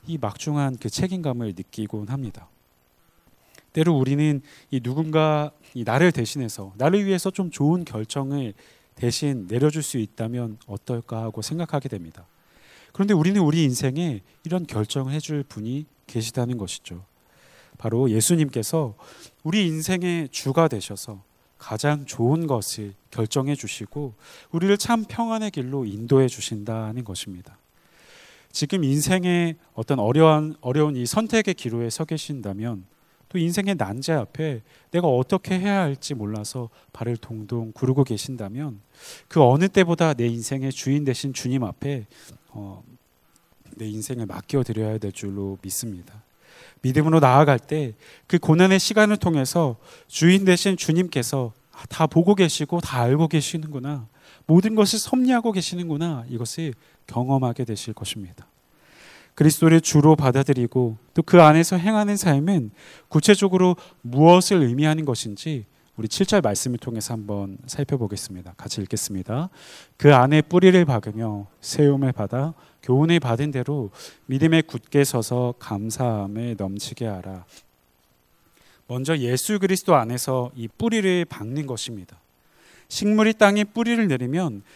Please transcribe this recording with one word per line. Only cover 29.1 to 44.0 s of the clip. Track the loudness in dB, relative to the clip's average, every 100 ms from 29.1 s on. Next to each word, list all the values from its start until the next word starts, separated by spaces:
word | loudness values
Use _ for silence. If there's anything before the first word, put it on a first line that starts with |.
| 0 0 0 -2 -6 _
어떤 | -8 -4 0
어려운, | 2 6 6 6 0 -6
어려운 | -4 0 0 -2
이 | -4
선택의 | -2 0 0 0
기로에 | -4 -6 -6 -6
서 | -6
계신다면, | -6 -8 -8 -10 -10 -8 -8 -10 -14 _ _ _ _
또 | -4
인생의 | -2 -2 -4 -4
난제 | -4 -6 -2
앞에 | -2 -4 -6 -6 -8 -12 _ _
내가 | 0 2
어떻게 | 2 0 -2 -2 -2
해야 | 0 0
할지 | -2 -4 -8
몰라서 | -8 -8 -8 -8 -10 -12 _ _
발을 | -10 -8 -8
동동 | -10 -14 -8 -8 -8
구르고 | -4 -2 0
계신다면 | 0 -2 -8 -10 -10 -10 -10 -12 _ _ -20 -20 0
그 | 4
어느 | 6 6 2
때보다 | 2 2 2 0
내 | 0 -2
인생의 | -4 -6 -6 -6
주인 | -6 -2 -2
되신 | -2 -4 -6
주님 | -6 -4 -4
앞에, | -4 -8 -8 -8 -12 _ -20 -20 _
어, | -16 -16 -18 -20 -20 _ _ _ _ _ _ _ -14
내 | -10
인생을 | -10